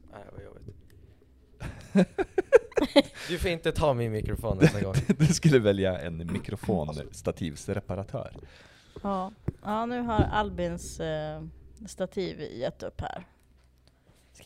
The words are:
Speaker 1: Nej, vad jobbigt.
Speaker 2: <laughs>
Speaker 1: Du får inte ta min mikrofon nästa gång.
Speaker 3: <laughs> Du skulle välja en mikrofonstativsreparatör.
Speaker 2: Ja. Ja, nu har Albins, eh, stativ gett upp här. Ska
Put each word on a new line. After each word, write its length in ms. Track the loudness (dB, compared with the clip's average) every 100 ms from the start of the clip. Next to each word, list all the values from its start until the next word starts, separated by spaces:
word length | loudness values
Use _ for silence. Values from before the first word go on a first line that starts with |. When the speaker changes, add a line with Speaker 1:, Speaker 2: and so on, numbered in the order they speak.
| -20
Speaker 1:
Nej, 100 | -20 -18
vad 120 | -18
jobbigt. 320 | -18 -18 -20 -20 -20 -20 -20 -20 _ _ _ -14 -14 -14 0
Speaker 2:
<laughs> 140 | 4 4 2 -4 -2 6 6 6 0 4 6 4 2 -6
Speaker 1:
Du 120 | -2
får 120 | 0
inte 200 | 0 0
ta 220 | 2 2
min 180 | 2 0
mikrofon 460 | -2 -4 -4 -2 6
nästa 240 | 6 6
gång. 120 | 0 0 2
Speaker 3:
<laughs> 100 | 4
Du 60 | 4
skulle 340 | 4 6 8
välja 400 | 6 4 4 0
en 180 | -4 -6 -4
mikrofonstativsreparatör. 2000 | -6 -6 -8 -2 0 0 -6 -10 -8 -6 -4 -4 -6 -6 -6 -6 -8 -6 -8 -10 -12 -18 -20 -20 -20 -20 -10
Speaker 2:
Ja. 280 | -6 -4 -6 -10 -10 -8
Ja, 220 | -4 -4 -4
nu 140 | -4
har 180 | -2 0
Albins, 800 | 2 0 -2 -2 -4 -4 -10 -8
eh, 440 | -6 -4 -6 -10 -12 -16 -20 -18 -16
stativ 540 | -8 -8 -4 -6 -6
gett 420 | -10 -6 -6 -6
upp 180 | -10 -8
här. 220 | -8 -8 -14 _ _ _ _ _ _ _ _ _ _
Ska 100 | -18